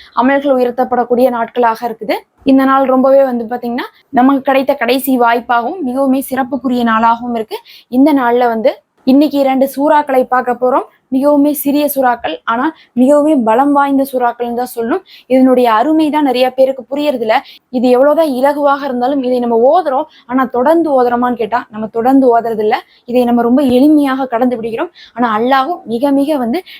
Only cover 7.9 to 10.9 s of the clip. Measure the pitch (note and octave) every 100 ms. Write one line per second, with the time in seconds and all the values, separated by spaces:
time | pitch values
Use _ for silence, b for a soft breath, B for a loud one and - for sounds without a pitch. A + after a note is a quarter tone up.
7.9 | B3+ C#4+ C#4 A#3+ A#3+ A#3+ A3+ A#3 F#4 _
8.9 | _ - C4+ D4 C#4 C4+ C4 C4+ C4+ D4
9.9 | D4+ D4 C4 B3+ B3+ B3 A#3+ B3+ C#4+ G#4+